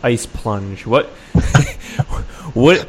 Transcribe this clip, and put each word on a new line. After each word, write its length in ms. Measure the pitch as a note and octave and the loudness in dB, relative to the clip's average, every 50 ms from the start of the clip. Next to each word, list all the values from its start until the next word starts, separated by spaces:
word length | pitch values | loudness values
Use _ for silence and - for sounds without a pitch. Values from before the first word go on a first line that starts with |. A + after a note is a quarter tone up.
| - | -2
ice 220 | B2 A#2+ A#2 - | 0 0 -2 -4
plunge. 600 | - - - - A2+ G#2 G2+ G2 G2 G2 - - | -8 -10 -8 -6 -4 -4 -4 -6 -8 -12 -10 -4
What, 200 | A2 A#2 D3 - | 0 0 0 0
<laughs> 1500 | - - - - - - - - - - - - - - - - - - - - - - - - - - - - D#3 - | -2 -10 -20 -8 -2 0 0 2 4 4 4 2 2 -4 -12 -14 -10 -6 -6 -4 -4 -6 -8 -8 -10 -12 -16 -12 -6 0
what, 260 | A2+ B2+ D#3+ F#3 - - | 4 6 6 6 4 2